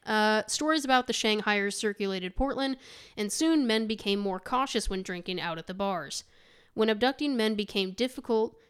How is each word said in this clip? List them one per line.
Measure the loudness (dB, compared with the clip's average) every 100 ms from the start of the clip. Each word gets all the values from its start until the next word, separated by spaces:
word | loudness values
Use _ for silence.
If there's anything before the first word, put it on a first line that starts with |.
Uh, | -2 2 4 2 0
stories | -2 2 2
about | 4 4 4
the |
Shanghaiers | 0 2 2 2 2 0
circulated | -2 -4 -2 -4 -4 -4
Portland, | -2 -2 0 -2 -4 -10 -20 -14 -6
and | -4
soon | 2 4 4 4
men | 2 0
became | -2 0 0
more | 0 -4
cautious | -2 -2 0 0 -2
when | -4
drinking | -4 -8 -6 -6
out | -4 -6
at | -8
the |
bars. | -4 -2 -2 -6 -10 -12 -20 -20 -20 _
When | 0 2
abducting | 4 2 0 0 2
men | 2
became | 0 -2 -2 -2
difficult, | -2 -4 -4 -2 0 0 -4 _